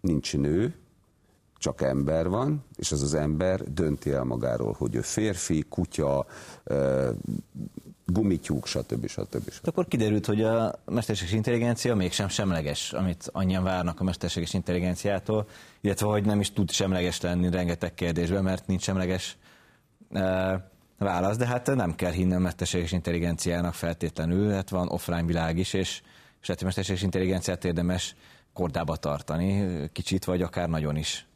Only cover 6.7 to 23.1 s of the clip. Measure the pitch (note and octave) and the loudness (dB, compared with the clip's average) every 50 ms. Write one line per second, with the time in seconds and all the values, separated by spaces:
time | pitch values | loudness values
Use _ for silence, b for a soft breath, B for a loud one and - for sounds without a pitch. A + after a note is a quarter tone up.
6.7 | - C#2+ C#2 C2+ C2+ C2 C2+ B1 A1 G1+ G1+ - A1 G1+ - _ _ - - - | 0 0 2 2 2 2 2 0 -2 -4 -4 -6 -6 -6 -8 _ _ -12 -12 -10
7.7 | - - - - - _ _ - F2 G#2 A2 G2+ F#2 D2+ - - D#2 C2+ - - | -12 -16 -16 -16 -20 _ _ 0 2 4 4 4 2 2 0 -2 -2 -2 -2 -2
8.7 | - - B1 - A#1 A#1 A1+ G1+ - - G1+ G1+ - A#1 - - - - - - | -4 -4 -2 -2 -4 -4 -4 -4 -6 -6 -8 -4 -6 -6 -6 -6 -12 -4 -4 -2
9.7 | D#3+ - F3 - - B2+ A2 G#2+ G#2 G#2+ - - G#2 G#2 A2 A2 A2+ A#2 A2+ G2 | 0 0 0 0 2 2 4 4 4 2 2 2 2 2 4 4 4 4 2 0
10.7 | - - - - - A#2 A2 - A2 G2 F2+ E2+ G2+ A2 G#2+ B2+ A#2+ A#2 A#2 A#2+ | -2 -6 -8 -2 -2 -2 0 0 -2 -2 0 0 0 2 2 2 2 2 4 2
11.7 | A#2+ - - B2 A#2+ G#2 F#2 F2 - - G#2+ F#2 - - G#2+ F#2+ F2+ E2 D2+ D2 | 0 2 2 2 2 4 2 2 0 0 -2 0 0 0 2 2 2 0 0 -2
12.7 | C#2+ - - - - - F#2+ F#2 E2+ - - - - - F#2+ F#2 F#2 F#2 F#2 F#2+ | -2 -4 -4 -4 -2 0 0 0 -2 -2 -8 -8 -4 0 2 2 2 2 2 2
13.7 | F#2 F#2 F2+ F2 E2 - F2+ F#2 F2+ - - E2+ - F2 E2 E2 - F#2+ E2+ - | 0 0 0 -2 -2 -2 -2 -2 -2 -2 -4 -4 -2 -2 -4 -2 -2 -2 -2 0
14.7 | F2+ F2+ F2 F2+ F2+ - - G#2 G2+ F#2 - - G#2+ G#2+ G#2+ B B B B B | 0 0 0 0 -2 0 0 0 0 0 0 0 0 0 0 B B B B B
15.7 | B B - G2+ F#2+ - G#2 G#2+ G#2+ G#2 G2 G#2+ G#2 G#2 G2 - - - G2+ E2+ | B B 0 0 2 2 2 2 2 4 4 4 4 4 2 0 0 0 0 0
16.7 | - - G#2 F#2+ F#2+ F2+ F2+ F2+ F2 - - F2 F2+ F2+ F2+ F2+ F2 F2+ F2+ F2 | 2 0 2 2 2 2 2 0 0 0 -2 0 0 2 2 2 2 2 0 0
17.7 | F2 D#2+ - E2+ - - F2+ E2+ E2 E2 F2 E2+ F#2+ G2 F#2+ F#2+ F#2 F#2 - - | 0 -2 -2 -6 -4 -2 -2 0 0 0 0 0 2 2 2 0 0 -2 -2 -2
18.7 | F#2+ F#2 - - F#2+ F#2+ F#2 F2+ F#2 F2+ - - - b b b b b b b | -2 0 0 -2 0 0 0 0 -2 -2 -4 -6 -12 b b b b b b b
19.7 | b b b b _ _ - _ - G2 F#2+ F#2+ F#2 F#2 F#2 F#2+ F#2+ F#2 F#2 - | b b b b _ _ -20 _ -4 0 0 2 2 2 2 0 0 -2 -4 -10
20.7 | - _ _ _ _ - G2+ G2 F2+ F2 F2+ G2 G#2+ A2+ B2 A#2+ B2 B2 B2 - | -20 _ _ _ _ -2 -2 0 2 2 2 2 2 2 0 0 0 0 0 2
21.7 | C#3 C3 G2+ F2 D#2+ - F#2 F2+ D#2 F2+ F#2 F#2 F2+ F2+ F#2 F2 E2 - F2+ - | 2 2 2 0 0 0 -2 -2 2 2 2 2 4 2 2 0 0 -2 -4 -2
22.7 | - F2+ E2+ E2 - F2+ E2 - | 0 0 0 0 -2 -2 0 0